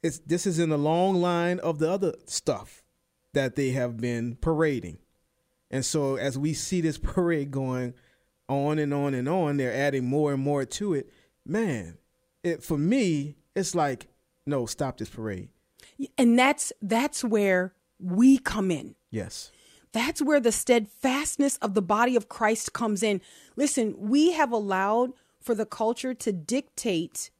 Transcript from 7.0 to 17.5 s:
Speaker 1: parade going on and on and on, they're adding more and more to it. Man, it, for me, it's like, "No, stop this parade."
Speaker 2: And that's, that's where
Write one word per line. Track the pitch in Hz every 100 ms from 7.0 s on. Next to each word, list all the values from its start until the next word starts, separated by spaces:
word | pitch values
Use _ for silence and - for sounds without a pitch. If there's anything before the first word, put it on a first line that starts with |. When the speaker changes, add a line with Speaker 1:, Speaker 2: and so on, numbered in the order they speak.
Speaker 1:
parade | - - 175 160 139
going | 135 131 127 123 123 _ _ _ _ -
on | 139 143 151
and | 147
on | 143 143
and | 131 131
on, | 185 156 143
they're | 127
adding | 120 143 135
more | 123 143 151
and | 139
more | 139 143 135
to | - 208
it. | 147 - _ _ _ -
Man, | 196 220 117 85 82 _ _ _ _
it, | 170 165
for | - 151
me, | 160 262 196 151 143 - _
it's | 196 185
like, | 175 147 123 - _ _ _
"No, | - 143 117
stop | - 139 -
this | 110
parade." | - 110 92 101 _ _ _ - - 277 -
Speaker 2:
And | 240 240
that's, | 262 294 - -
that's | 196 226 294 -
where | 240 214 196